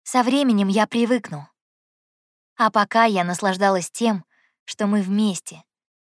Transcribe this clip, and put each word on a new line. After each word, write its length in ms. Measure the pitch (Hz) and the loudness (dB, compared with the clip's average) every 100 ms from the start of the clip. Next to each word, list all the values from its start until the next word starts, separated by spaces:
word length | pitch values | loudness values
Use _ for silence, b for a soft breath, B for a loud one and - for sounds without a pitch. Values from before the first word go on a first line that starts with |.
Со 180 | - 254 | -4 0
временем 460 | 240 277 269 208 196 | 2 2 2 2 2
я 180 | 202 214 | 0 0
привыкну. 640 | 233 233 247 - 151 143 _ _ _ _ _ _ _ _ _ _ - | 0 0 0 -4 -14 -14 _ _ _ _ _ _ _ _ _ _ -2
А 140 | 220 | 0
пока 340 | 214 202 226 226 | 2 2 4 4
я 180 | 190 | 2
наслаждалась 680 | 175 175 202 185 196 190 165 | -2 -2 -2 0 2 0 -2
тем, 340 | - 233 196 - _ _ _ - | -2 -2 -2 -6 _ _ _ -14
что 200 | - 208 | -6 -2
мы 160 | 208 | 0
вместе, 640 | 185 202 214 170 - 160 _ _ _ _ _ | 0 0 0 -4 -10 -18 _ _ _ _ _